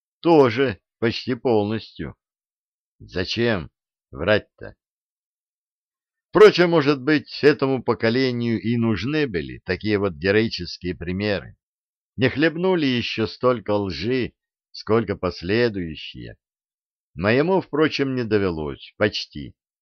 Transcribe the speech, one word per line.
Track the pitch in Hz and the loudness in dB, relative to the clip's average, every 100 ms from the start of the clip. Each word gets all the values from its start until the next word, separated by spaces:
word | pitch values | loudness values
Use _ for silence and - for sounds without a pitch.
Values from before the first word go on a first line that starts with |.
| _ _ | _ _
Тоже | 165 160 131 117 131 95 _ _ | 4 6 6 4 -2 -4 _ _
почти | 117 - - 123 | -2 -2 -4 -4
полностью. | 131 110 104 110 - - 76 - _ _ _ _ _ _ _ - | 0 2 0 -4 -8 -12 -14 -14 _ _ _ _ _ _ _ -20
Зачем | 104 - 92 110 120 101 67 _ _ _ _ | -10 -6 -4 -2 -2 -2 -6 _ _ _ _
врать-то? | 67 87 107 - - 104 - _ _ _ _ _ _ _ _ _ _ _ _ _ _ _ | -4 0 0 -2 -16 -20 -20 _ _ _ _ _ _ _ _ _ _ _ _ _ _ _
Впрочем, | 170 208 170 175 | 8 8 8 4
может | 165 135 147 | 4 2 2
быть, | 123 151 - - | 2 0 -2 2
этому | 143 147 135 131 | 2 4 2 0
поколению | - 110 113 123 131 120 117 113 | -2 0 0 0 0 -2 -2 -2
и | 110 120 | 0 0
нужны | 113 101 117 151 139 | 0 0 -2 -2 -2
были | 87 67 60 - | -4 -8 -10 -6
такие | 90 104 101 | -4 0 0
вот | 98 | 0
героические | 76 92 107 113 - 85 - 90 87 | -2 0 2 0 -4 -12 -10 -8 -8
примеры. | 82 92 104 92 60 - _ _ _ _ _ - | -6 -4 -2 -4 -6 -20 _ _ _ _ _ -2
Не | 127 | -2
хлебнули | 131 165 160 185 180 139 | 2 0 0 0 0 0
ещё | 123 110 - 107 | 0 -2 -4 -4
столько | - 123 120 101 104 | -2 0 0 0 -2
лжи, | 98 78 104 131 98 - _ _ _ | -2 -6 -4 -4 -4 -10 _ _ _
сколько | - - 113 101 92 | -12 -2 0 0 -4
последующие. | 90 - 87 113 120 98 82 73 - 64 58 55 _ _ _ _ _ _ _ | -4 -4 -2 0 0 -2 -8 -10 -16 -16 -16 -18 _ _ _ _ _ _ _
Моему, | - 98 123 165 190 | -4 0 2 2 0
впрочем, | - 143 156 - 135 127 | -2 0 0 0 -4 -4
не | |
довелось, | 113 104 98 78 76 65 - - | 0 0 0 -2 -6 -10 -12 -4
почти. | 107 - - 73 62 - _ _ | -4 -4 -12 -14 -16 -18 _ _